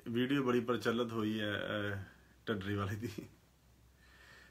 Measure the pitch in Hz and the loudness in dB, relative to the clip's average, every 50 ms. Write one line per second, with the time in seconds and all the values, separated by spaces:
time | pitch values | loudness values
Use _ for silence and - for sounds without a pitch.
0 | - 120 117 120 127 127 143 143 127 123 120 123 113 123 120 107 98 117 113 120 | -8 -2 0 2 2 2 2 2 4 4 4 4 4 2 0 2 2 2 2 2
1 | 120 113 113 113 107 107 110 110 104 104 101 95 90 92 104 104 101 101 101 101 | 0 0 0 0 0 0 0 0 0 0 0 -2 -2 -2 -2 0 0 -2 -2 -4
2 | 95 - - - - - - - - 113 107 95 92 101 104 101 101 98 113 104 | -8 -10 -16 -20 -20 -20 -20 -10 -4 -2 -2 -2 0 -2 0 0 0 -2 -2 -4
3 | 117 - - - - - - - - - _ _ _ - - - - - - - | -6 -6 -8 -8 -12 -12 -16 -20 -20 -20 _ _ _ -20 -20 -20 -20 -20 -20 -20
4 | - - - - - - - - - - | -20 -20 -20 -20 -20 -20 -20 -20 -20 -20